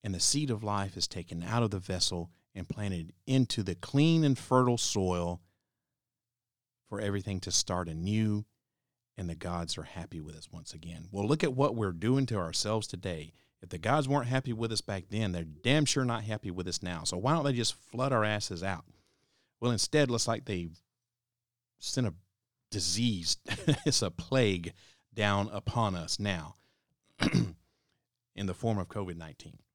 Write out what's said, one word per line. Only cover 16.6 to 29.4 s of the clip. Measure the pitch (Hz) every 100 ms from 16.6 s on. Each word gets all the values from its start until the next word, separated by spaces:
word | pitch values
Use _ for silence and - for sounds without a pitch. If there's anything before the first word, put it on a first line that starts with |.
| 90
us | 87
now. | 92 85
So | 82 90
why | 117
don't | 165
they | 143
just | 120 110
flood | - - 113 135
our | 123
asses | 107 104 - 87
out? | 95 92 - _ _ _ _ _ _ _
Well, | 120
instead, | 110 - 151 139
looks | 117 117
like | 113
they | - 95 85 82 _ _ _ _ _ _ _ _ _ _
sent | - - 117
a | 82 _ _ _ _ _
disease, | 101 82 90 120 98 85 -
<laughs> | - - - 151 151
it's | -
a | 98
plague | - - 131 110 92 85 - - _ _
down | - 104 101 104
upon | 101 - 120 110 90
us | 80 -
now | 104 90 78 - _ _ _ _ _ _
<clears throat> | - - 107 82 _ _ _ _ _ _ _ -
in | 95
the |
form | 90 117 104
of | 87
covid | 107 92 85
nineteen. | 80 73